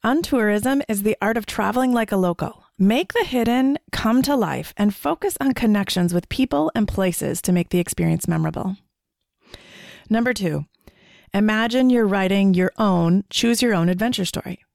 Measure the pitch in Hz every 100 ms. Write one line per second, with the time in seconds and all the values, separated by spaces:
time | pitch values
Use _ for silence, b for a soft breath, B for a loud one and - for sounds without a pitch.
0 | 214 277 339 269 214 208 233 277 277 208
1 | 202 - 202 226 214 - 196 233 254 240
2 | 220 196 180 170 - - _ _ 190 233
3 | 381 466 415 254 226 240 262 285 _ -
4 | 220 247 262 285 185 139 - - 202 202
5 | 285 330 403 - 269 254 233 208 196 -
6 | 175 175 - - 269 285 311 - 208 -
7 | 190 170 - - - 180 170 180 175 -
8 | 165 160 - 165 160 160 185 190 _ _
9 | _ _ _ _ B B B B B B
10 | B 220 240 220 185 147 147 _ b b
11 | b b b 196 214 214 233 247 254 247
12 | 214 196 190 196 196 180 185 - 214 180
13 | 170 185 202 - 233 233 240 196 170 180
14 | 220 247 180 - - 180 _